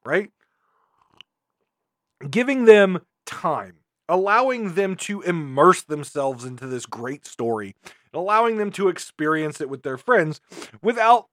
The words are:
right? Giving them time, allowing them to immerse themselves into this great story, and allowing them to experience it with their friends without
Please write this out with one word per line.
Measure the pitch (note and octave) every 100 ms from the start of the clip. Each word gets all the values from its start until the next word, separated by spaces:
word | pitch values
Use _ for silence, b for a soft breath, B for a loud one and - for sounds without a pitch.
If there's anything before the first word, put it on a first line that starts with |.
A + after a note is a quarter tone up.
| -
right? | E3 G3+ _ _ _ _ _ _ _ _ _ - _ _ _ _ _ _ _ _ _ C#3+
Giving | E3 B3 C4+
them | A#3 G#3 G3 F3+ _ _ -
time, | - F3+ C3+ G2 E2 _ _ -
allowing | F3+ F#3+ A3 C4 B3 G#3
them | E3+ G3 F#3+
to | - G3+
immerse | F3 F3 C#3+ C3 E3 F3+
themselves | - D3+ C#3+ D3 C3+ B2 B2+
into | B2+ C3
this | B2+ A#2
great | A#2 B2 D3 -
story, | - A#2 A2 G2 G2 B B B
and | D3
allowing | F#3 G#3+ A#3 A3
them | G3+
to | - G3
experience | E3+ - - D3+ D#3 D#3 C#3+
it | C3+
with | C3+
their | C#3 C3
friends | - A#3+ D#3+ D3+ B B B B
without | G3+ A#3+ A3+ A#3+ -